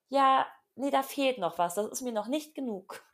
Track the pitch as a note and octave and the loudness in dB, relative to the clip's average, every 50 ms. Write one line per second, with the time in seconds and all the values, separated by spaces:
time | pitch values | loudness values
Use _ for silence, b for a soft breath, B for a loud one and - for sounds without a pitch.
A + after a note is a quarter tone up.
0 | _ _ C4 C4+ C4+ C4+ C4+ C4+ C4+ - - - _ _ _ - B3+ C#4+ C#4 C4+ | _ _ 2 4 6 6 6 4 4 0 -4 -14 _ _ _ -6 -4 0 0 0
1 | C4 C4+ - C#4 C#4 C4 B3+ B3 F#3 E3 - - F3 F3 F3 G#3 G#3 A3 - - | 0 0 -2 0 0 0 0 0 -2 -4 0 0 0 0 0 -2 -4 -4 -4 -6
2 | C4 B3 A#3 G#3+ G#3 A3 C4+ D#4 D4+ - _ - C4+ B3 G#3+ F#3 F#3+ - - - | -6 -4 -4 -4 -2 -2 -2 -4 -4 -6 _ -8 -6 -6 -6 -8 -8 -12 -16 -16
3 | B B | B B